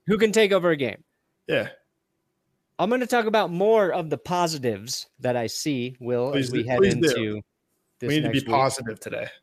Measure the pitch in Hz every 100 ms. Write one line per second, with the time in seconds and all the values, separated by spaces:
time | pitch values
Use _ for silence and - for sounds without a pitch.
0 | - 208 220 220 202 196 170 151 120 -
1 | _ _ _ _ - 139 104 - _ _
2 | _ _ _ _ _ _ _ - 185 254
3 | 240 240 220 220 175 175 208 226 185 175
4 | 160 143 - 180 175 156 123 98 117 -
5 | - _ 127 123 113 - 160 131 123 127
6 | 120 120 127 143 127 127 120 123 196 151
7 | 156 120 107 107 - _ _ _ _ _
8 | 127 151 117 135 - 135 135 131 117 107
9 | - 107 - -